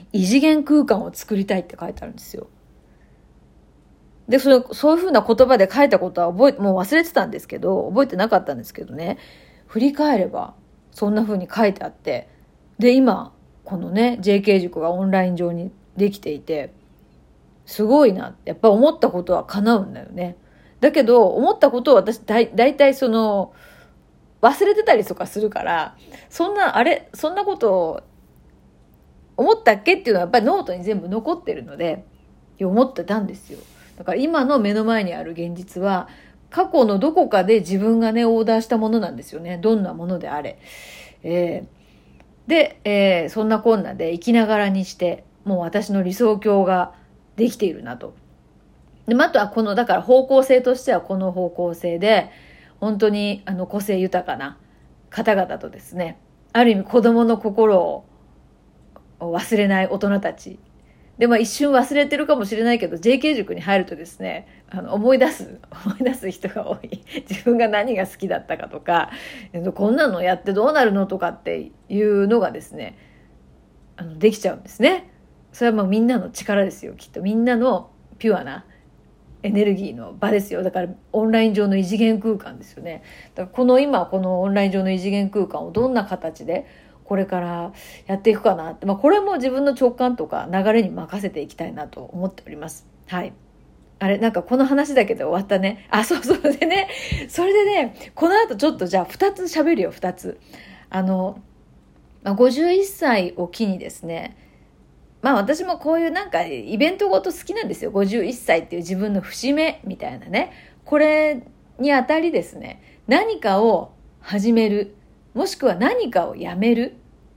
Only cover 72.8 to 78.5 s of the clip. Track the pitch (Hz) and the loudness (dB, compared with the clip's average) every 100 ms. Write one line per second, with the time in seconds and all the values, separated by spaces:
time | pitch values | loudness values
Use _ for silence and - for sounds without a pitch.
72.8 | 107 - - _ _ _ _ _ _ _ | -16 -18 -20 _ _ _ _ _ _ _
73.8 | _ - 165 156 214 214 190 - - - | _ -18 -16 2 2 2 -6 -6 -16 0
74.8 | 262 370 - _ _ _ _ - 233 220 | 2 2 -6 _ _ _ _ -2 0 0
75.8 | 190 214 233 247 - - - 202 190 - | 0 2 2 0 -4 -10 -4 0 -2 -4
76.8 | - - - - 185 220 240 240 247 185 | -18 -18 -18 -8 -4 0 0 2 0 0
77.8 | - _ _ - 226 185 143 | -6 _ _ -6 -2 -2 -4